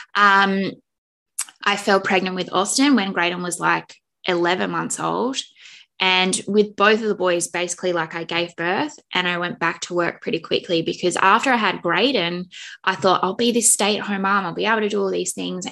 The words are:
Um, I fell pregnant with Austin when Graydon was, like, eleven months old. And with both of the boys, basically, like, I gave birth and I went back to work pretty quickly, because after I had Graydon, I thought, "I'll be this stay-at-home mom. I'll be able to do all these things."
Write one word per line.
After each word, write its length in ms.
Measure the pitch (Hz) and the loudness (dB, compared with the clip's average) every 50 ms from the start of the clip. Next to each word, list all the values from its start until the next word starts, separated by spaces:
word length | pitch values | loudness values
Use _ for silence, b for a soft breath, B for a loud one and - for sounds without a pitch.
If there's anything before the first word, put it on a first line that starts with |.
| B B - | B B 0
Um, 560 | 202 202 202 196 196 196 196 196 196 190 185 - - _ _ _ _ _ _ _ _ _ _ _ - - - - _ - | 4 6 6 6 6 4 4 2 0 -2 -2 -6 -10 _ _ _ _ _ _ _ _ _ _ _ -10 -10 -10 -12 _ -4
I 120 | 208 202 | -2 -2
fell 240 | 202 - - 196 196 | 0 2 2 2 2
pregnant 380 | 196 - 202 185 185 185 185 185 | 2 2 0 0 0 0 -2 -4
with 160 | 175 - - | -6 -2 0
Austin 420 | 180 190 208 - - 269 294 277 | 0 0 0 2 2 4 4 4
when 160 | 220 196 196 | 4 2 0
Graydon 320 | 190 190 170 175 180 180 180 | 0 0 0 0 -2 -2 -4
was, 160 | 175 170 - | -6 -6 -2
like, 380 | 170 165 170 170 170 - - - _ _ _ _ - | 0 0 0 0 -2 -6 -16 -20 _ _ _ _ -4
eleven 460 | - 180 175 175 175 175 190 202 190 | -2 0 2 2 2 2 0 0 -2
months 300 | 175 165 170 165 - - | -2 -4 -4 -4 -6 -4
old. 340 | 160 165 170 180 214 254 269 - - - B B B B B B B B _ - 190 | -4 -2 -2 -2 -2 -4 -4 -6 -8 -10 B B B B B B B B _ -2 0
And 380 | 185 185 185 185 190 185 - - - | 2 4 4 2 2 0 -2 -4 0
with 280 | 202 214 202 208 208 | 2 2 2 2 2
both 240 | - 202 208 220 214 | 2 4 4 4 4
of 80 | 233 214 | 2 0
the 60 | 196 | -2
boys, 340 | - 180 180 175 175 170 - | 0 0 0 0 0 -2 -4
basically, 460 | - 175 175 175 - - - 185 175 | -4 -4 -6 -6 -6 -4 -4 -2 -2
like, 220 | 170 160 160 - | -2 -2 -4 -6
I 80 | 170 170 | -8 -8
gave 320 | 165 175 170 175 170 - | -4 -4 -2 -4 -4 -4
birth 420 | - 165 175 190 233 294 302 - - - - - | -4 -2 -2 0 -2 -2 -4 -8 -12 -12 -6 -4
and 140 | 180 180 175 | -2 -2 0
I 100 | 175 175 | -2 -2
went 220 | 175 175 - - | -2 -4 -4 -2
back 220 | 170 165 170 - | -2 -2 -2 -4
to 120 | - - 175 | -6 -6 -2
work 260 | 175 170 170 - - | -2 -2 -2 -2 -4
pretty 200 | - 196 - 165 | -4 -4 -4 -4
quickly, 420 | - - - - - - 180 165 | -2 -2 -4 -4 -2 0 -2 0
because 340 | 165 170 - - - 180 170 | 0 -2 -4 -2 -2 -2 0
after 360 | - - 190 202 226 - 277 | 2 4 4 4 4 4 2
I 60 | 254 233 | 2 2
had 260 | 220 190 170 165 - | 2 0 -2 -2 -2
Graydon, 640 | 175 165 175 220 277 277 214 170 170 175 175 180 - B B B B B B B | 0 0 2 2 2 2 0 0 -2 -2 -4 -8 -10 B B B B B B B
I 120 | 190 190 | -4 -2
thought, 280 | - - 190 180 - - | 0 2 2 2 4 2
"I'll 120 | 185 190 | 0 -2
be 160 | - - - | 0 0 0
this 200 | 160 240 - - | 2 2 2 2
stay-at-home 520 | - - 214 202 214 196 - 202 208 190 196 | 2 2 2 0 0 -2 -2 -4 -4 -2 -2
mom. 220 | 196 202 202 190 | 0 0 0 0
I'll 100 | 170 165 | -2 -4
be 100 | 165 185 | -2 -2
able 140 | 208 226 220 | 0 0 0
to 100 | 214 208 | 0 0
do 100 | 214 202 | -2 -2
all 120 | 196 190 | -2 -2
these 220 | 185 175 180 - - | -2 -2 -4 -4 -6
things." 340 | - 185 180 180 185 180 - | -6 -6 -6 -6 -8 -8 -6